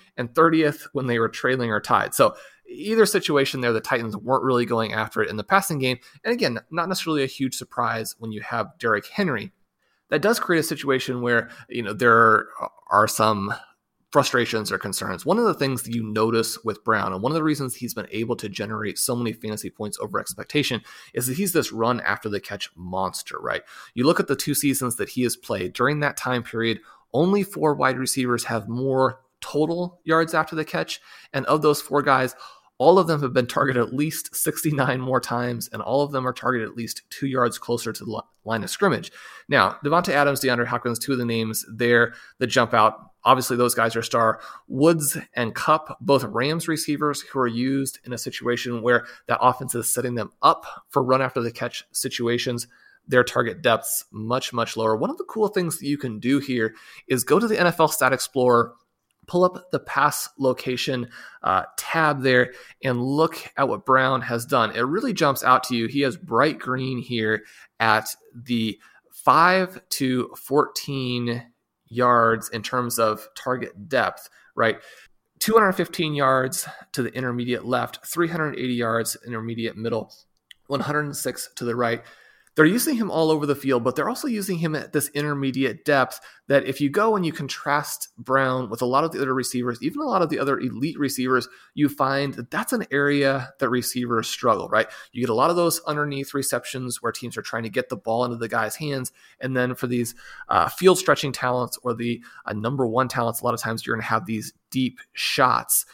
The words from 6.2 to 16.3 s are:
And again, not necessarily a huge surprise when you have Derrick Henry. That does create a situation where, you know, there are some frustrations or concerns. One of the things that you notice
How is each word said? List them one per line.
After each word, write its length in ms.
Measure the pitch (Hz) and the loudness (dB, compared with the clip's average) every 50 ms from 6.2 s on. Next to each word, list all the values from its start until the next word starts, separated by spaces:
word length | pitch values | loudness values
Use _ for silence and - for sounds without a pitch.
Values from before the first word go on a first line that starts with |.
| - | -4
And 80 | 214 | -2
again, 280 | 240 240 - 135 117 113 - - | -2 0 0 -2 -2 -4 -8 -8
not 180 | 160 175 170 | -4 -4 -2
necessarily 360 | 185 185 - - 165 156 143 135 | -2 -4 -4 -2 -2 0 0 0
a 40 | |
huge 280 | 127 - - 135 127 - | -2 -4 -4 -6 -4 -6
surprise 600 | - 127 - - - 117 113 113 113 110 - - - | -8 -12 -8 -6 -4 -2 -2 -2 -4 -6 -8 -10 -12
when 120 | 113 113 | -10 -10
you 100 | 107 104 | -10 -10
have 360 | - - 120 113 107 - - | -8 -6 -4 -4 -4 -6 -6
Derrick 300 | - 117 117 107 104 - | -4 0 2 2 0 0
Henry. 440 | - - - 202 165 127 101 104 - - _ _ _ _ _ _ _ _ _ _ - | -4 -2 -2 0 0 0 -4 -6 -10 -16 _ _ _ _ _ _ _ _ _ _ -2
That 120 | - 151 | -2 2
does 180 | 160 208 233 - | 2 2 2 2
create 200 | - - 170 160 | 0 0 2 2
a 40 | 151 | 0
situation 580 | - 160 - 143 139 131 127 - 131 123 123 | 0 -4 -4 0 0 0 0 0 -2 -4 -2
where, 280 | 120 120 120 117 113 - - - - | 0 2 2 2 0 -2 -8 -20 -16
you 140 | - 110 120 | -10 -8 -6
know, 120 | 117 98 107 | -4 -4 -2
there 520 | 95 123 120 113 117 113 110 110 - - - - - - - - _ - - | 2 6 8 8 8 8 8 6 4 2 -2 -8 -8 -8 -10 -10 _ -4 2
are 180 | - 101 110 | 4 6 6
some 480 | 107 - - 110 110 107 101 98 104 101 - - - _ _ _ _ _ _ _ _ | 4 4 2 4 4 4 2 0 -4 -6 -8 -12 -18 _ _ _ _ _ _ _ _
frustrations 600 | - 147 127 - - 123 113 - 120 110 104 95 | 2 2 4 4 2 0 0 0 0 -4 -2 -2
or 60 | 95 | -4
concerns. 480 | 92 - 101 92 - - - 92 87 - | -4 -4 -4 -6 -6 -6 -6 -6 -4 0
One 120 | 143 190 | 0 2
of 60 | 233 240 | 2 2
the 100 | 208 160 | 2 2
things 300 | - 143 135 131 120 - | 0 0 -2 -2 -4 -4
that 100 | 117 117 | -6 -6
you 80 | 117 | -4
notice 600 | 110 107 107 107 110 113 | -4 -2 0 2 2 2